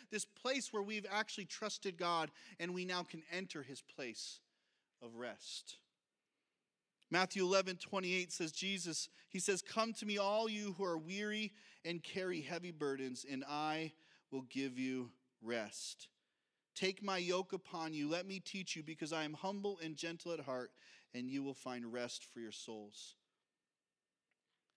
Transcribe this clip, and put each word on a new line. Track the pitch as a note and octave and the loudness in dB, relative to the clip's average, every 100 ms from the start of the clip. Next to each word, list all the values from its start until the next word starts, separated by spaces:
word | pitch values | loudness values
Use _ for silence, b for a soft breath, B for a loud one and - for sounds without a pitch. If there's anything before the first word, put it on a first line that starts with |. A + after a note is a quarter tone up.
| B | B
this | G#3+ - | -4 -4
place | - B3 C4+ - | -2 2 2 2
where | G#3+ | 0
we've | G3+ G#3+ G3 | 0 0 0
actually | G3+ G#3+ - F3+ | 2 2 -2 -6
trusted | - G#3+ - G3 E3+ | -4 -4 -2 -2 0
God | F3 E3 D#3 B B - | 4 4 2 B B -6
and | E3+ | -2
we | F3+ | 0
now | F3+ F3+ | 0 0
can | F3 E3 E3 | -2 -6 -4
enter | F3 F#3+ D#3+ | -4 -4 -6
his | C3 C3 | -8 -10
place | - - B2+ A2+ - - _ _ _ _ _ _ | -10 -6 -6 -4 -8 -10 _ _ _ _ _ _
of | A#2+ | -10
rest. | A#2 A#2+ G2 - - - - _ _ _ _ _ _ _ _ _ _ _ _ - | -6 -6 -6 -8 -8 -10 -14 _ _ _ _ _ _ _ _ _ _ _ _ 2
Matthew | E3+ F#3 G3+ | 4 4 4
eleven | F3+ G3 F#3 F3+ | 8 8 6 0
twenty-eight | - G3 F3+ F#3 F3+ | -2 0 2 2 2
says, | - E3 | 0 -2
Jesus, | - F#3+ G3 E3+ D3+ - B B | 0 0 0 0 -2 -4 B B
he | F#3 | 0
says, | F3 F#3 | 2 2
"Come | - A3+ A3+ | 2 2 2
to | G#3+ | 0
me, | G#3 G3+ | 0 4
all | G3 G#3+ A3+ | 6 6 4
you | G#3 G#3 | 2 -2
who | F#3 | 0
are | F#3+ E3 | 2 0
weary | D#3+ G3 G#3 G#3+ G#3 B B B | 0 -2 0 0 0 B B B
and | E3 E3+ | -4 -4
carry | - G3 F#3 F3 | -4 -2 0 0
heavy | C#3 E3+ F3+ | -2 -4 -4
burdens, | D#3 D3 C3+ C3 B2+ | 0 0 2 0 -4
and | C3+ C3+ | -4 -4
I | C#3 D3 D#3 D#3 D#3+ b b b _ | -2 0 2 2 0 b b b _
will | C3+ | -6
give | B2+ C3 C3+ B2+ | -2 0 0 2
you | C3 C3 A#2+ - _ _ | 0 0 -2 -8 _ _
rest. | A2+ A#2+ G#2 - - - - _ _ _ _ _ _ | 0 0 0 -4 -8 -8 -14 _ _ _ _ _ _
Take | - F#3+ F#3+ | 2 2 4
my | G3+ F#3 | 2 4
yoke | F3 F3+ F#3 | 4 4 2
upon | F#3 - E3+ D#3+ | -4 -4 -4 -2
you. | D#3 D3 | 0 2
Let | E3+ F#3+ | 2 0
me | F#3+ | -4
teach | - G3 F3+ | -4 -4 -4
you, | - | -4
because | D3+ D#3+ D3+ | -6 -6 -2
I | D#3 | 0
am | D3+ | 0
humble | D3+ G3 G3+ G3+ F#3 | 0 -2 0 0 0
and | D#3+ D3 | -4 -4
gentle | E3 E3 F3 | -4 -4 -4
at | E3 | -2
heart, | C3 B2+ B2 B B B B | 0 0 -2 B B B B
and | B2 B2+ | -6 -2
you | C#3 | 0
will | C#3 | 0
find | B2+ C3 B2 A#2 | -2 -4 -4 -2
rest | A#2+ A#2+ - | 0 -2 -4
for | - A#2+ | -8 -10
your | A2 | -8
souls." | - - A2 G#2 - - - _ _ _ _ _ _ _ _ _ _ _ _ _ _ _ | -8 -8 -8 -8 -12 -14 -16 _ _ _ _ _ _ _ _ _ _ _ _ _ _ _